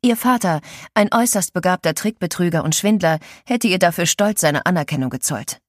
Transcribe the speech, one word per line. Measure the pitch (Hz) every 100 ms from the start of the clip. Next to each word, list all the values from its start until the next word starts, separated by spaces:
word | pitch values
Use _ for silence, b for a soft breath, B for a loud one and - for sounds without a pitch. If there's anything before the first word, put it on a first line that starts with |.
Ihr | 247 226
Vater, | 247 247 185 156 B B B
ein | - 208
äußerst | - - 202 180
begabter | 180 180 180 160 156
Trickbetrüger | 214 220 170 - 175 160
und | 151 156
Schwindler, | 202 214 170 156 B B -
hätte | 240 220
ihr | 185
dafür | 180 170 175
stolz | - 202 208
seine | 156 147 -
Anerkennung | 175 143 143 131
gezollt. | - - 117 - -